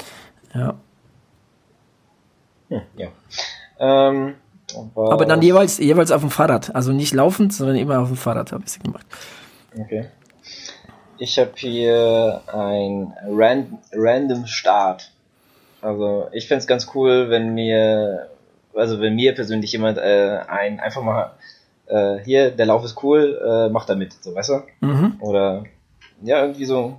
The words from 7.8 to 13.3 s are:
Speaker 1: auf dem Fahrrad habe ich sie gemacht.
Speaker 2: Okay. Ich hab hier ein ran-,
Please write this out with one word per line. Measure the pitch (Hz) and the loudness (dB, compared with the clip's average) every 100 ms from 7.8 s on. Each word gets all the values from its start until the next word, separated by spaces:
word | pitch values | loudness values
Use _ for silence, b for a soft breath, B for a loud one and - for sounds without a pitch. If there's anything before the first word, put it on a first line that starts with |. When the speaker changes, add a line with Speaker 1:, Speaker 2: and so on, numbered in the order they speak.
| 139 131 | 0 0
Speaker 1:
auf | 123 | 0
dem | 127 | -4
Fahrrad | 120 117 - | -4 -4 -4
habe | 123 - | -10 -12
ich | |
sie | - | -12
gemacht. | - - - B B B B B B 113 | -10 -12 -14 B B B B B B -16
Speaker 2:
Okay. | 107 107 117 _ _ _ B B B B B - _ - | -8 -8 -10 _ _ _ B B B B B -20 _ -14
Ich | 127 - | -4 0
hab | 127 - | 0 -2
hier | 131 117 117 117 117 113 113 - - | -8 -2 2 4 4 4 2 -2 -8
ein | 104 101 101 98 98 95 - | -6 -2 -2 -2 -4 -8 -12
ran-, | 101 | -6